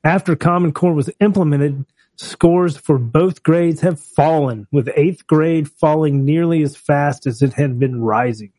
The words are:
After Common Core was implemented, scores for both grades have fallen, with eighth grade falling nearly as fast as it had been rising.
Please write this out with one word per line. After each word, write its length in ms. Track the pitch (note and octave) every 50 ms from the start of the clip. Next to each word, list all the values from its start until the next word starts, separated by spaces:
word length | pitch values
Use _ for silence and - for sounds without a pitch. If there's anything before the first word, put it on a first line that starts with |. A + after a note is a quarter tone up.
| -
After 320 | D#3 F3 F#3+ - - D#3+
Common 380 | - - F3+ F3 F3+ F3 D#3+ C#3
Core 180 | - F3 F3+
was 180 | E3 D3 C3 - - _
implemented, 640 | G3+ G#3 F#3+ G3 F3 D3+ C#3+ C#3 C#3+ D3 C#3 C#3 C3+ _ _ _ _ _ _
scores 580 | - - - - _ - E3+ E3+ F3+ F3+ E3+ D3
for 220 | - - - D3
both 440 | C3 A#2+ A#2 B2 D3+ F3+ F#3 E3+ -
grades 380 | _ - E3 E3+ F3 E3+ D#3+ D3+
have 200 | - F#3 E3 -
fallen, 680 | - - - - C#3+ D#3 E3 D#3 C#3+ C3 A#2 G#2+ G2+ _
with 200 | - C#3+ A#2 B2 -
eighth 280 | D3+ C#3+ F#3 F3 - _
grade 440 | - D#3 D#3 D#3 E3 E3 D#3+ D3+ C#3+
falling 540 | _ _ - D#3 D3+ D#3 D#3+ D3 C#3 C#3 C3+
nearly 360 | C#3 D3+ E3 E3+ E3 E3+ D#3+
as 140 | D3+ C#3 C#3+
fast 500 | - _ - C#3+ C#3+ C#3+ C#3+ C#3 - -
as 160 | C3+ A#2 A2+
it 120 | C#3 C3 -
had 260 | - D3 C#3 B2 A#2+
been 220 | C3+ C3 B2+ A#2+
rising. 500 | A2+ A2 G#2+ A2+ B2+ B2+ A2+ G#2+ G#2+ G2 _